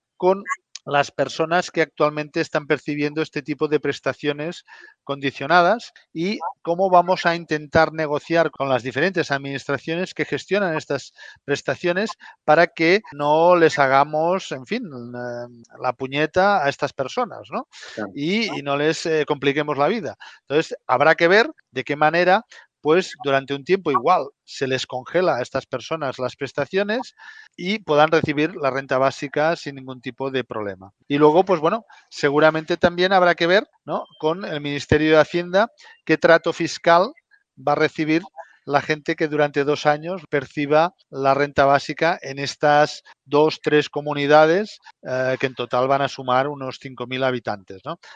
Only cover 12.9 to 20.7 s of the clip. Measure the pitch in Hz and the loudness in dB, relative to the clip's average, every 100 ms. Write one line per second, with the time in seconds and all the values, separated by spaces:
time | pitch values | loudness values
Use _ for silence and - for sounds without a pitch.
12.9 | 196 - 143 147 156 170 180 160 - 135 | 2 0 -6 0 4 4 6 4 4 2
13.9 | 135 147 151 165 185 - 139 127 226 214 | 4 2 0 -2 -2 -6 -12 -8 -8 -8
14.9 | 131 120 123 123 120 120 120 117 123 127 | -12 -12 -10 -10 -10 -12 -18 -20 -8 -6
15.9 | 120 131 139 151 180 196 202 139 - 143 | -6 -4 -2 -2 2 2 2 0 -2 -4
16.9 | - 127 - 233 117 104 180 302 - - | -6 -6 -4 -6 -8 -12 -12 -12 -16 -16
17.9 | - 101 98 151 208 220 143 139 143 151 | -10 -10 -6 -2 -2 -2 -4 -2 0 0
18.9 | 156 165 156 147 143 139 139 147 139 147 | 0 0 -2 0 -2 0 0 0 0 0
19.9 | 226 143 101 - - - 143 160 | 0 -6 -12 -18 -20 -2 -2 0